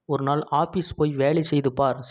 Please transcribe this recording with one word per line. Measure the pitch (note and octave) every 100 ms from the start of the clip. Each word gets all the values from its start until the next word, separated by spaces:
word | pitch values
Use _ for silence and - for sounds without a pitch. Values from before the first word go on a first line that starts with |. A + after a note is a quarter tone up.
ஒரு | - C#3
நாள், | C#3 D3 D3
"ஆபீஸ் | D3 E3 F#3 E3
போய் | - D3+
வேலை | C#3 C#3 E3
செய்து | D#3+ D3 C3+
பார், | B2 C#3 B2+ B2+